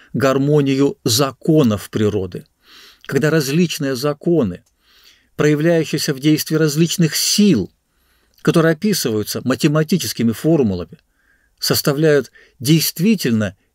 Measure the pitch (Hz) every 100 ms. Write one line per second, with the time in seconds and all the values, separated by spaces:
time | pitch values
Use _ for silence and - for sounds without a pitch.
0 | _ 131 135 135 143 151 139 135 139 -
1 | 135 113 135 - - 156 123 104 - 110
2 | 104 101 92 - - _ _ - - _
3 | - 139 151 160 135 156 175 - 139 127
4 | 147 143 175 165 104 85 _ _ _ _
5 | _ _ _ - 151 147 165 165 147 -
6 | - 135 151 151 - 156 156 147 170 -
7 | 160 - - - 208 120 85 _ _ _
8 | _ _ _ _ - 165 160 156 214 185
9 | 127 107 104 - 123 131 156 156 156 180
10 | 107 - 117 110 156 165 113 90 82 -
11 | _ _ _ _ _ _ - 120 - 139
12 | 160 143 123 _ _ - 117 160 - -
13 | 202 208 131 110 101 - _